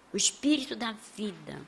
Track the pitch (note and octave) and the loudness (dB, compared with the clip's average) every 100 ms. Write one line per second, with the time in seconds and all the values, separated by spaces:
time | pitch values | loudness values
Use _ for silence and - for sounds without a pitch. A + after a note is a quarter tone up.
0 | - G3+ - - C#4+ D4+ C4 A3 A#3 G#3+ | -4 2 2 4 4 4 2 -4 -4 -6
1 | - - G#3 E3 C#3+ C#3 | -12 -6 -6 -6 -10 -12